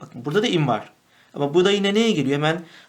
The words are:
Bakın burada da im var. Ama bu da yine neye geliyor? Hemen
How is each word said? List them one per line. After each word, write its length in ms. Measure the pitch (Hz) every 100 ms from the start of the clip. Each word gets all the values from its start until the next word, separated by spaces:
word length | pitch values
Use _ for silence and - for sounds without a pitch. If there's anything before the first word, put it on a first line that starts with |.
Bakın 240 | - 143 127
burada 180 | 185
da 40 | 226
im 200 | 175 139
var. 240 | 107 - _ _ _ _
Ama 200 | - 143
bu 120 | 165 185
da 60 |
yine 220 | 202 196
neye 180 | 208 226
geliyor? 240 | 165 131 143
Hemen 280 | 151 170 - -